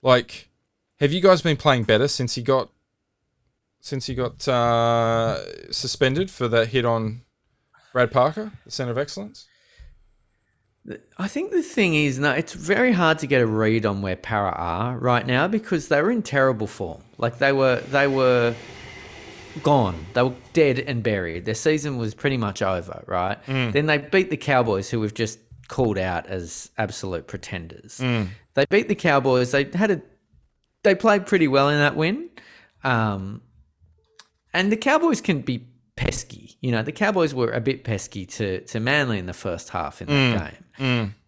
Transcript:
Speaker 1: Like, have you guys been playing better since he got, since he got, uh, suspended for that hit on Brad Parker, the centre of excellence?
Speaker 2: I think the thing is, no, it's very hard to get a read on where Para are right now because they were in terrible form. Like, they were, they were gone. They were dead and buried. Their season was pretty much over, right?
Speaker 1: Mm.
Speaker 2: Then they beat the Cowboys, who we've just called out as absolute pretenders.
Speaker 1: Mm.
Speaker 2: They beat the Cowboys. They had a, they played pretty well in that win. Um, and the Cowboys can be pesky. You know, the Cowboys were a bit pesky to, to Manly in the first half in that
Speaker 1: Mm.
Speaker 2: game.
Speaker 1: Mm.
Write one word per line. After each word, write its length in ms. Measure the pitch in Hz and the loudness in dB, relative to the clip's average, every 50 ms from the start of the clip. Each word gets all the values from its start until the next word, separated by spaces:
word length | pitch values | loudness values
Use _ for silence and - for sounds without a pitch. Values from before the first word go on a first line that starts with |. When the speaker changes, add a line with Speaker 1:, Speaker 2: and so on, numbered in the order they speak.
Speaker 1:
Like, 480 | - 131 127 123 117 - - - - _ _ _ _ _ _ _ _ _ _ _ | 4 4 4 4 2 -2 -12 -18 -18 _ _ _ _ _ _ _ _ _ _ _
have 120 | 147 139 | 0 0
you 100 | 151 185 | 0 4
guys 200 | 175 196 185 165 | 6 6 6 6
been 160 | - 170 151 | 4 0 0
playing 260 | - - 156 135 123 113 | 2 4 4 4 4 4
better 240 | - 110 107 127 | 4 4 4 4
since 280 | 143 - - 127 120 - | 2 0 -2 -4 -4 -4
he 80 | 131 117 | -4 0
got, 260 | 120 135 131 113 - _ _ _ _ _ _ _ _ _ _ _ _ _ _ _ _ _ _ _ _ _ _ | 0 0 0 0 -4 _ _ _ _ _ _ _ _ _ _ _ _ _ _ _ _ _ _ _ _ _ _
since 240 | _ - 143 131 120 | _ -8 -8 -6 -6
he 80 | - 127 | -6 -4
got, 320 | 123 127 117 - - - | -4 -4 -4 -4 -4 -2
uh, 920 | - 131 120 117 120 117 117 117 117 117 117 117 113 113 113 113 113 104 69 50 50 50 50 50 50 | 0 2 4 4 4 4 4 4 4 4 4 2 2 2 2 2 0 -2 -4 -6 -10 -14 -16 -12 -8
suspended 580 | - - - 127 - - 143 131 131 156 196 185 | -8 -6 -4 -6 0 2 2 2 2 0 -4 -4
for 180 | - - 127 | -4 -4 -2
that 200 | 117 113 117 113 113 | 2 2 2 2 2
hit 160 | 123 131 120 | 0 0 2
on 360 | 120 117 113 110 110 110 120 - _ _ _ _ _ _ _ _ _ _ _ _ _ _ | 2 0 0 -2 -4 -6 -8 -14 _ _ _ _ _ _ _ _ _ _ _ _ _ _
Brad 180 | 123 123 117 | 0 0 2
Parker, 400 | - 131 123 147 156 208 214 214 202 - _ | 4 4 4 4 2 -4 -10 -10 -14 -18 _
the 60 | - | -12
centre 200 | - - 131 123 | -8 -6 -6 -4
of 60 | 117 | -2
excellence? 500 | 123 143 147 - 196 202 214 262 - - _ _ _ _ _ _ _ - - - _ _ _ _ _ _ _ _ _ _ _ _ _ _ _ _ _ _ - - - _ _ _ | -4 -4 -6 -6 -12 -12 -14 -16 -20 -20 _ _ _ _ _ _ _ -20 -20 -20 _ _ _ _ _ _ _ _ _ _ _ _ _ _ _ _ _ _ -16 -16 -16 _ _ _
Speaker 2:
I 100 | - 180 | -6 -6
think 240 | 202 - 277 359 427 | -4 -4 -4 -6 -2
the 120 | - 349 320 | -2 -2 -2
thing 320 | - - - 208 175 160 | -2 0 2 2 4 4
is, 220 | 151 151 143 131 | 2 2 2 0
no, 140 | 131 143 147 | 0 0 0
it's 220 | 127 143 165 - - | 0 0 -2 -4 -8
very 400 | - 175 160 202 220 247 254 233 | -10 -2 0 2 2 4 4 4
hard 260 | 180 175 160 160 156 | 4 4 2 2 2
to 80 | 156 | 0
get 140 | 131 143 127 | 0 2 4
a 40 | 120 | 4
read 380 | 113 107 110 110 107 110 113 107 | 4 2 2 2 4 2 4 2
on 160 | 107 101 98 | 0 0 0
where 140 | 98 95 92 | -2 -4 -4
Para 360 | - - - 117 104 101 95 | -4 -6 -4 -2 0 0 0
are 460 | - - 87 85 82 90 110 123 127 | -2 -2 -4 -4 -2 -2 -2 -4 -4
right 280 | 123 120 123 123 120 - | -2 0 2 2 2 2
now 220 | - 127 127 151 | 0 0 0 0
because 420 | 185 214 220 220 - 190 160 139 - | 0 0 -4 -2 -2 -4 -4 0 0
they 120 | 156 143 | 2 2
were 100 | 151 196 | 2 2
in 100 | 247 233 | 0 -2
terrible 460 | - - - 143 135 135 127 107 107 | -4 -2 0 2 2 2 2 0 -4
form. 340 | 104 - - 98 85 80 - - _ _ | -8 -6 -8 -8 -8 -8 -12 -18 _ _
Like, 220 | - 117 117 120 - | -4 -4 -4 0 2
they 120 | 139 139 | 2 2
were, 300 | 139 135 135 131 123 123 - 127 | 4 4 4 2 2 0 -2 -2
they 160 | 135 143 139 | 0 2 2
were 480 | 143 135 135 131 127 123 123 120 117 117 - - - - - - - - - - - - - - - - - - - - 156 - | 2 2 4 4 4 4 4 2 2 0 -4 -12 -18 -18 -18 -18 -18 -18 -18 -18 -18 -20 -20 -20 -20 -20 -20 -20 -14 -14 -2 2
gone. 420 | 151 143 135 117 95 87 82 76 90 - | 4 4 4 4 2 -2 -6 -10 -4 0
They 80 | 120 123 | 0 0
were 120 | 131 127 - - - - | 0 0 -6 -18 -4 2
dead 260 | 165 156 143 127 123 | 4 4 4 4 0
and 240 | - - 131 120 104 | -2 -4 -6 -2 -2
buried. 400 | 117 107 98 90 85 80 87 92 | -2 -2 0 -2 -4 -6 -6 -6
Their 120 | 107 110 | -6 -6
season 420 | - - 160 156 156 143 151 139 | 0 2 2 2 2 0 -4 -4
was 160 | 123 117 107 104 | -4 -4 -6 -6
pretty 240 | - - 143 135 | -2 -2 -2 0
much 240 | 123 113 101 98 - | 0 -2 -4 -2 0
over, 420 | 107 95 95 90 85 92 85 - - | 0 0 0 -2 -4 -8 -14 -16 -10
right? 380 | - 92 90 90 95 104 - - | -6 -4 -2 -2 -2 -4 -6 -6
Speaker 1:
Mm. 260 | - 135 135 127 117 107 | -4 -2 -2 -2 0 0
Speaker 2:
Then 140 | 139 147 | 0 0
they 100 | 156 151 | 2 0
beat 320 | 147 139 - - 190 190 - | -2 -2 0 0 0 2 2
the 80 | 151 | -4
Cowboys, 520 | 139 - - 143 127 123 113 104 95 98 - | -6 -2 2 2 2 4 2 0 -2 -2 -4
who 120 | - 117 | -4 -2
we've 120 | 107 104 107 | -2 -4 -2
just 260 | - 117 104 - - _ _ - - - | -4 -4 -4 -4 -10 _ _ -20 -20 -20
called 300 | _ - - 131 113 101 | _ -4 -2 0 0 0
out 300 | 92 92 92 90 85 - | 0 -2 -2 -2 -4 -6
as 440 | - 95 92 85 82 - - - - _ | -6 -8 -8 -8 -10 -12 -14 -14 -14 _
absolute 500 | - 110 98 - - - 95 90 82 - | -4 -4 -4 -4 -8 -8 -6 -6 -8 -8
pretenders. 720 | - - 95 - - - 90 82 82 - - - - - - | -10 -12 -12 -10 -10 -10 -10 -10 -12 -16 -18 -20 -18 -10 -4
Speaker 1:
Mm. 300 | 131 127 120 113 104 92 104 - _ _ _ | -2 -2 0 0 -2 -4 -8 -16 _ _ _
Speaker 2:
They 120 | - 143 - | 0 0 2
beat 180 | - 208 - | 2 0 2
the 80 | - 208 | 0 -4
Cowboys. 560 | - - 175 147 139 127 135 127 127 123 123 | 0 2 2 2 4 4 4 2 2 2 2
They 140 | 143 139 143 | 0 0 0
had 260 | 139 - 175 208 214 | 0 -2 -2 0 0
a, 100 | 196 151 - _ _ _ _ _ _ _ _ _ _ _ _ _ _ _ _ | 0 -2 -4 _ _ _ _ _ _ _ _ _ _ _ _ _ _ _ _
they 120 | 208 196 | 2 2
played 300 | 190 - 226 208 202 185 | 4 4 4 4 4 2
pretty 240 | - 202 185 160 143 | 2 2 4 4 4
well 180 | 131 139 139 | 4 4 4
in 120 | 143 147 147 | 4 4 4
that 180 | 147 147 - | 2 2 2
win. 320 | 143 156 165 202 285 339 339 _ - - - - - - _ _ _ - | 0 0 0 0 -2 -6 -12 _ -20 -20 -20 -20 -20 -20 _ _ _ -2
Um, 560 | 135 127 113 110 107 101 98 95 98 107 117 _ _ _ _ _ _ _ _ _ _ _ _ _ _ _ _ - _ _ _ _ _ - | 0 2 2 2 0 -2 -4 -6 -8 -10 -14 _ _ _ _ _ _ _ _ _ _ _ _ _ _ _ _ -20 _ _ _ _ _ -2
and 180 | 170 185 202 | 0 2 2
the 60 | 214 | 0
Cowboys 420 | 220 - - 285 311 339 330 277 - | 0 2 2 2 4 4 2 0 0
can 220 | - - 180 139 | 0 0 -2 0
be 260 | - - 123 120 - - _ _ _ _ _ | 0 -4 -4 -6 -6 -14 _ _ _ _ _
pesky. 580 | - 127 - - - - - - - - - - _ | -2 -2 -2 -2 -2 -8 -10 -16 -20 -20 -20 -16 _
You 100 | - 127 | -2 -2
know, 100 | 120 113 110 | 0 0 -2
the 80 | 147 - | -4 -2
Cowboys 400 | - 208 202 208 190 165 147 135 | 0 0 0 2 2 2 2 2
were 180 | 127 120 113 | 0 -2 0
a 80 | 113 120 | 0 -2
bit 240 | 113 139 131 135 - | -2 -2 -2 -2 -4
pesky 420 | - 110 98 - - - 101 92 | -4 -4 -4 -4 -8 -10 -12 -12
to, 340 | - - - 113 98 92 92 | -10 -6 -6 -4 -4 -4 -6
to 180 | - - - 113 | -8 -6 -6 -4
Manly 380 | 110 123 143 151 143 123 113 98 | 0 0 2 2 2 0 -2 -4
in 60 | 90 | -4
the 80 | 90 92 | -8 -10
first 360 | - - 101 85 82 - - | -8 -6 -6 -6 -6 -8 -8
half 320 | - 92 80 71 - - | -8 -6 -6 -6 -8 -12
in 60 | 98 | -6
that 60 | - 147 | -2 0
Speaker 1:
Mm. 260 | 139 135 127 117 104 78 73 | 2 2 2 0 -2 -4 -6
Speaker 2:
game. 120 | - - - _ _ - | -12 -16 -20 _ _ -6
Speaker 1:
Mm. 340 | 135 131 123 117 113 101 107 _ _ | -2 -2 0 0 -2 -4 -8 _ _